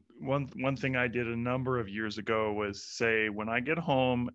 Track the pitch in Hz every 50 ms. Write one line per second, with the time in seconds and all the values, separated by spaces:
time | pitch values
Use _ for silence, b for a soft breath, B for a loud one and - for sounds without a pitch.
0 | - _ - - - 135 135 143 139 123 - - 127 135 139 123 - 135 131 127
1 | 123 123 110 120 120 117 117 117 117 123 127 131 127 127 131 123 113 98 98 110
2 | 110 110 101 110 101 117 113 110 110 107 104 104 104 101 101 - - - - -
3 | 120 117 113 110 110 107 101 104 107 110 113 123 123 143 160 170 165 160 139 131
4 | 131 127 123 123 123 123 -